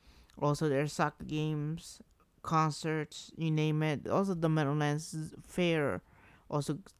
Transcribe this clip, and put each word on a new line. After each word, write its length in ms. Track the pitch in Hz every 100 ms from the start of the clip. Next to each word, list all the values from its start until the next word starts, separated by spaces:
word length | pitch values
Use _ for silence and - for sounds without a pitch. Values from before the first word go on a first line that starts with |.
| - - - -
Also, 260 | 147 147 156
there's 240 | 135 151
soccer 300 | - 151 -
games, 760 | 127 151 156 151 147 165 - - - _ _ _
concerts, 880 | - 160 156 143 160 156 147 - - -
you 140 | 160
name 320 | 156 156 151
it. 260 | 156 143 -
Also, 240 | 135 196
the 160 | 170 160
Meadowlands 840 | 156 139 151 147 151 160 160 160 - -
Fair 540 | - 175 160 139 92 - - - - -
also 300 | 147 143 147 -